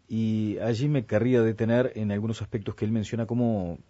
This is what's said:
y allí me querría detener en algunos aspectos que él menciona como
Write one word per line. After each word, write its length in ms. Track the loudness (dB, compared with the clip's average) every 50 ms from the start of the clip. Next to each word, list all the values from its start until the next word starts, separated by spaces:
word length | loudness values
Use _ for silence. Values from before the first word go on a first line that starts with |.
| _
y 520 | _ -4 -2 0 0 0 0 0 -2 -2 -2
allí 320 | -2 -2 0 0 0 0
me 160 | 0 0 0
querría 340 | 2 0 2 4 4 4 4
detener 520 | 4 4 2 0 0 2 4 4 2 2 -2
en 180 | -2 -2 -2 -2
algunos 300 | -2 -2 -4 -4 -6 -8
aspectos 320 | -6 -6 -6 -6 -6 -6
que 100 | -4 -2
él 80 | 0 0
menciona 320 | 0 -2 -2 -4 -4 -2
como 540 | -2 0 0 2 2 0 0 -2 -4 -6 -10 -14